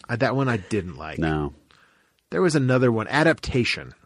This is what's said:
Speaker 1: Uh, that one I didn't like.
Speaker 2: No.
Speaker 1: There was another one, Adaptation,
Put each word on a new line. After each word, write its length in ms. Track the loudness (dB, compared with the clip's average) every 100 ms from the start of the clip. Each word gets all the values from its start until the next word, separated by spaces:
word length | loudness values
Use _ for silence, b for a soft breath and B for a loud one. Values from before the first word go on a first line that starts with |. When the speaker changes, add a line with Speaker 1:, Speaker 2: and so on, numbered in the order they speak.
| -8
Speaker 1:
Uh, 80 | -2
that 200 | 0 0
one 120 | 0
I 100 | -2
didn't 380 | -2 -4 -4 -10
like. 220 | -10 -4
Speaker 2:
No. 360 | -2 0 -2 -8 _ b b b b b _
Speaker 1:
There 100 | 0
was 140 | 2
another 360 | 2 2 4 4
one, 180 | 2 0
Adaptation, 840 | 2 2 2 0 -2 0 -2 -8 -18